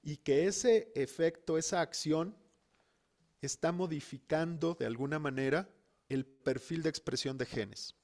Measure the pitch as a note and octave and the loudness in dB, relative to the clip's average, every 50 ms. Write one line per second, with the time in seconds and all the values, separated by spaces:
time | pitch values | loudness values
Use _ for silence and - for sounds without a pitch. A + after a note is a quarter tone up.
0 | - D3 D3+ - _ - C#3 C#3 E3 G3 G3 - - B3 A3+ A3 - - - C#3+ | -8 -8 -10 -6 _ 4 4 4 4 4 0 2 4 6 6 6 4 0 -2 -2
1 | C#3 A#2+ - - E3 E3 E3 - _ - D#3+ D#3+ D#3+ - - F3+ E3 D#3+ - - | -2 -2 0 0 0 0 0 -2 _ 0 0 0 0 0 0 0 0 0 -2 -6
2 | - D#3 D3+ D#3 E3 F#3+ G#3+ - _ _ _ _ _ _ _ _ _ _ _ _ | 0 2 2 2 2 -2 -6 -14 _ _ _ _ _ _ _ _ _ _ _ _
3 | _ _ _ _ _ _ _ _ - C3+ - - - E3 E3+ F3 F#3 E3+ D#3+ D3 | _ _ _ _ _ _ _ _ -6 -6 -4 0 0 0 2 0 -2 -2 -2 -6
4 | - - - C3+ _ _ D#3 D#3 E3 E3 E3+ D#3 D#3+ E3 E3+ - B2 A2+ A#2 A#2 | -6 -10 -14 -16 _ _ 0 0 0 0 -2 0 0 0 0 0 -2 -2 -2 -2
5 | C3+ C#3 D3+ D#3 D3+ C#3+ C3 C3+ C3+ C3+ C#3 E3 G3 - - _ _ _ _ _ | -2 -2 -2 -2 -2 -2 -2 0 2 2 2 2 0 -4 -14 _ _ _ _ _
6 | _ _ C3+ C3+ C3 - - _ _ C3+ C3 B2+ - - E3 E3 D#3 D#3+ D3 - | _ _ -4 -4 -4 -6 -12 _ _ -2 -2 -2 -4 -6 -6 0 0 0 -2 0
7 | _ - - B2+ - C#3 C3 C3 B2 - - B2 G#2 G2+ G#2+ - - - - _ | _ -4 -4 -2 -2 -4 -4 -4 -6 -4 -2 -4 -4 -4 -6 -12 -12 -14 -14 _